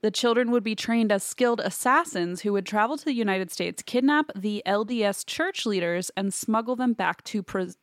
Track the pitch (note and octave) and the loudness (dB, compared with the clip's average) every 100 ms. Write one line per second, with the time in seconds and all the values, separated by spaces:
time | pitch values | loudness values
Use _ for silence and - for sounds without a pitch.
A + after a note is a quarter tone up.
0 | G#3+ - A#3+ A#3 A#3+ A#3+ G#3+ A3 - A#3 | 0 2 2 4 4 2 2 -4 0 2
1 | A3 G3+ - - A#3+ A3+ F#3+ - B3 C#4 | 4 2 0 0 2 2 -2 0 2 2
2 | E4+ F#3 F3 F3 G#3 G3+ F#3 G#3 A3 D4+ | 2 -2 -4 -2 -2 -2 0 0 0 0
3 | - B3 G#3+ F#3+ F#3 - F3 F3+ - A#3+ | -2 -2 0 0 -2 -4 -6 -6 -4 2
4 | C4 D4 D4+ G3 G3+ G#3 - G3+ A3 A#3+ | 4 4 0 -2 -4 -2 0 0 0 0
5 | G3+ G3 - - F4 F#4+ A#3 G3 E3+ F3 | 0 0 -6 -2 -2 -2 -2 0 0 -2
6 | F3+ - G3 - - A3 A3+ B3 B3+ A3+ | -2 -2 -2 -2 0 0 0 0 0 2
7 | F3 F3 - G#3+ F#3+ G3 F3+ F3+ | 0 -2 -4 -6 -4 -4 -4 -8